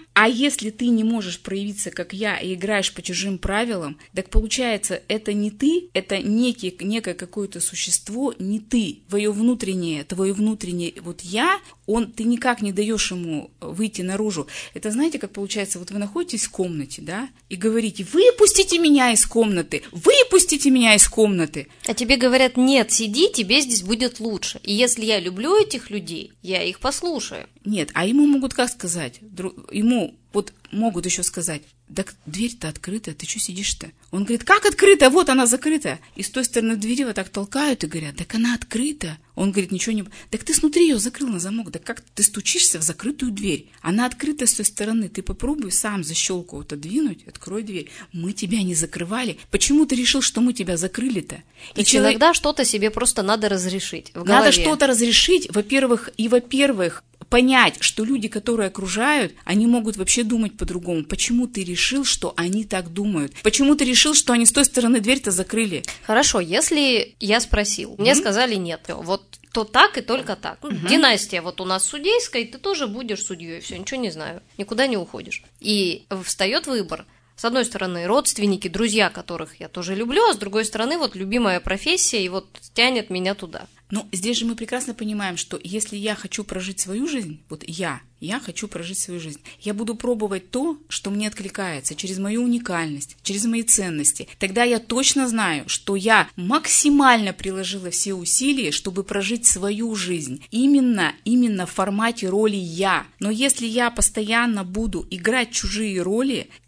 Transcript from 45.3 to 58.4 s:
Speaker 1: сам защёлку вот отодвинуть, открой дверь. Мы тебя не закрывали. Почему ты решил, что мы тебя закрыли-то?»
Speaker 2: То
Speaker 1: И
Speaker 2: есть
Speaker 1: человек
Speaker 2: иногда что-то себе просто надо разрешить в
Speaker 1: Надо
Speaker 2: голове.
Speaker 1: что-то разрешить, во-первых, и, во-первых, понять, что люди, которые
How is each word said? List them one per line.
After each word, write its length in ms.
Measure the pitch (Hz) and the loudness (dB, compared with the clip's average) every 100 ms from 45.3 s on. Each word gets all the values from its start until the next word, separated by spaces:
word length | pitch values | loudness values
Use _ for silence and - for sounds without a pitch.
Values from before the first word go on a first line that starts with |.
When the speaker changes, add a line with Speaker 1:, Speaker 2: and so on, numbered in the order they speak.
| 190 240 302 202 | -6 -4 -4 -2
Speaker 1:
сам 320 | - 214 202 | -2 -2 -4
защёлку 520 | 151 165 - 185 175 - | -4 -4 -2 -4 -6 -14
вот 160 | 147 | -12
отодвинуть, 540 | 147 160 247 294 165 - | -12 -6 -2 -2 -6 -16
открой 360 | - 170 202 | -20 -10 -10
дверь. 260 | 214 185 - - - | -8 -10 -12 -18 -14
Мы 200 | 175 175 | -8 -8
тебя 300 | 208 190 226 | -6 -2 -2
не 120 | 185 | 0
закрывали. 640 | 170 170 165 170 220 240 151 - | -2 -4 -6 -6 -4 -6 -8 -6
Почему 360 | 202 - 294 302 | -2 4 4 4
ты 80 | |
решил, 260 | 247 247 277 | 2 2 2
что 200 | - 226 | 0 2
мы 120 | 247 | 2
тебя 240 | 240 180 170 | 2 -2 -2
закрыли-то?» 600 | 185 202 262 202 - - | -2 -2 -2 -2 -6 -14
Speaker 2:
То 60 | - _ - - | -16 _ -6 0
Speaker 1:
И 40 | |
Speaker 2:
есть 100 | 208 | 4
Speaker 1:
человек 220 | 262 - | 6 6
Speaker 2:
иногда 220 | 220 311 | 6 6
что-то 300 | 330 294 302 | 6 0 2
себе 260 | 254 214 214 | 0 2 0
просто 320 | 220 247 - | 2 0 0
надо 260 | 196 220 208 | 0 2 2
разрешить 640 | 190 180 185 - 165 - | 0 -2 -4 -6 -10 -12
в 40 | - | -6
Speaker 1:
Надо 320 | 185 - 214 | 4 6 6
Speaker 2:
голове. 20 | |
Speaker 1:
что-то 340 | 185 311 302 277 | 4 2 4 4
разрешить, 640 | 233 233 220 - 359 - | 4 4 4 6 4 2
во-первых, 600 | 208 208 269 262 226 - - | -4 2 2 4 2 0 -4
и, 120 | 220 | 2
во-первых, 760 | 247 240 269 277 214 175 - _ _ - | 2 2 2 2 2 -2 -4 _ _ 2
понять, 500 | 240 254 262 190 - | 4 6 6 4 2
что 240 | - - | -2 -2
люди, 240 | 220 269 226 | -2 -2 -2
которые 400 | 214 | -4